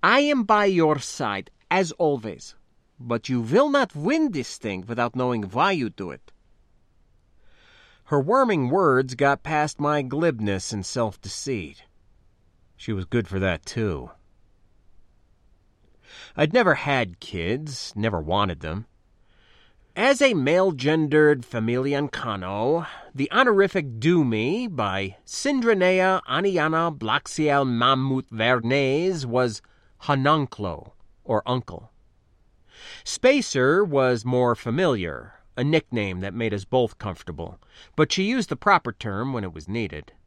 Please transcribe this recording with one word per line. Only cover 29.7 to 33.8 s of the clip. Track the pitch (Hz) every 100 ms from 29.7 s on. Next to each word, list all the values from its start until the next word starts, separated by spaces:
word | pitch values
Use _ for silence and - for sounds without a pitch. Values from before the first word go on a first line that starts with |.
| _ _ _
Hononclo, | - 139 135 156 139 - 101 76 - - - _
or | - 110 -
uncle. | 127 - - - _ _ _ _ _ _ _ _ - - -
Spacer | - - 254 285 - 135 127 170